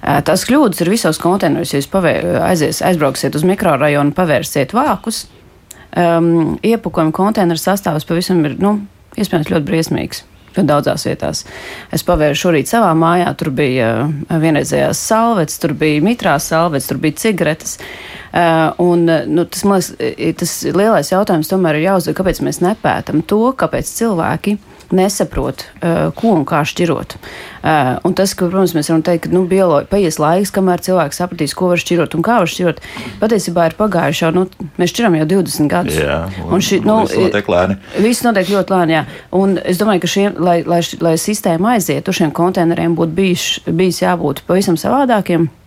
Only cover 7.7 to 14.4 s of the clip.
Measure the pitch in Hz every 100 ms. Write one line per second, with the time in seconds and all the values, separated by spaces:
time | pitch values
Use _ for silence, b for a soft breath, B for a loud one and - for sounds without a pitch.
7.7 | 196 180 151 - 170 180 180 151 127 196
8.7 | 208 202 - - - 202 170 151 170 147
9.7 | 165 165 - - - - - - - 156
10.7 | 147 - 160 - 135 - - - B B
11.7 | B B 160 - 175 151 143 180 160 131
12.7 | 233 208 160 165 175 175 - 160 135 147
13.7 | 127 113 113 139 147 156 165